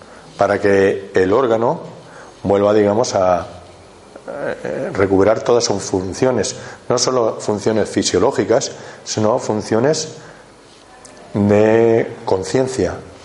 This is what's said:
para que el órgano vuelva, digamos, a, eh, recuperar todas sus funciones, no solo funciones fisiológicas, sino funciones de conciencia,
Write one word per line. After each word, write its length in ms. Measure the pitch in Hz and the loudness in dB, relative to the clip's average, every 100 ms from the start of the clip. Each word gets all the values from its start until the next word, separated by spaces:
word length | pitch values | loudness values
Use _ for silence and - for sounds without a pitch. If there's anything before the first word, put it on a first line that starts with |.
| - - - - | -20 -20 -20 -2
para 220 | 101 101 | 0 2
que 520 | 101 98 98 - - | 2 4 4 0 -2
el 180 | 95 92 | 0 2
órgano 480 | 110 127 113 117 170 - - - - - - | 2 2 2 0 -2 -8 -18 -20 -20 -20 -10
vuelva, 300 | 92 98 101 | 0 2 4
digamos, 420 | 107 101 104 127 107 | 4 4 2 0 0
a, 420 | 92 87 85 - - - - - - - - | 2 0 -2 -16 -20 -20 -20 -20 -20 -20 -14
eh, 640 | 139 147 - - - 131 | -10 -8 -8 -8 -8 -6
recuperar 480 | - 98 95 98 117 | -2 2 4 4 2
todas 220 | - 120 | 2 2
sus 180 | - 101 | 2 -4
funciones, 720 | - 95 95 87 127 120 92 - - - - | -2 -4 -4 -2 0 0 -4 -6 -16 -18 -4
no 80 | 123 | -2
solo 400 | - 127 110 - | 0 0 -2 -2
funciones 500 | - 104 113 107 92 | -4 -2 0 0 0
fisiológicas, 840 | - 95 92 113 135 101 120 - - - - | -2 0 2 2 0 0 0 0 -10 -18 -18
sino 360 | - - 107 127 | -8 -2 0 0
funciones 720 | - 107 92 110 135 156 - - - - - - - - - - - - - | -2 -4 -2 0 0 -2 -6 -14 -20 -20 -20 -20 -20 -20 -20 -20 -20 -20 -10
de 840 | 107 101 104 110 113 117 113 - - - | -2 2 4 4 4 4 2 0 -6 -2
conciencia, 720 | 95 92 127 131 104 87 - - - | -2 0 -2 -2 -2 -4 -4 -14 -20